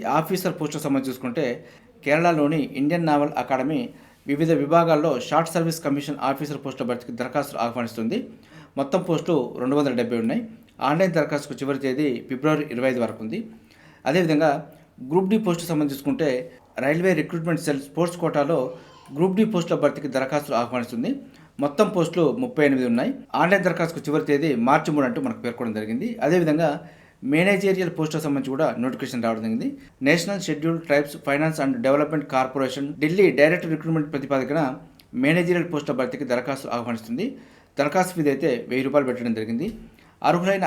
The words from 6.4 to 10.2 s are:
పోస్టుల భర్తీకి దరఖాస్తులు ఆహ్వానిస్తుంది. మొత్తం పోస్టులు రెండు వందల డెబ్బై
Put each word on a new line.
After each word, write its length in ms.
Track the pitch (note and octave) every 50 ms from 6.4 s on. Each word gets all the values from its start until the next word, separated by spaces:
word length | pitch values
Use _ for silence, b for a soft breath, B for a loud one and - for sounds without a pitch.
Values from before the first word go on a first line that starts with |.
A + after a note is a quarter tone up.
| D#3 C#3+ D3 D3 -
పోస్టుల 220 | C#3 B2+ - C3 A#2+
భర్తీకి 240 | B2 A#2 - - A#2+ A2+
దరఖాస్తులు 400 | B2 B2+ - D3 C3+ - - - A2+
ఆహ్వానిస్తుంది. 520 | A#2 A#2 B2 A#2 A2+ - - A2+ A#2 E3+ B3 - B B B B B B B B B _ C3+
మొత్తం 220 | C#3 C3+ - - -
పోస్టులు 300 | - E3 D3+ D#3+ - E3+ C#3+ A#2+ A#2 - -
రెండు 140 | B2 C3 C#3
వందల 160 | D3 D3 C3+ A#2+ A#2
డెబ్బై 180 | A#2+ A2+ A#2+ A#2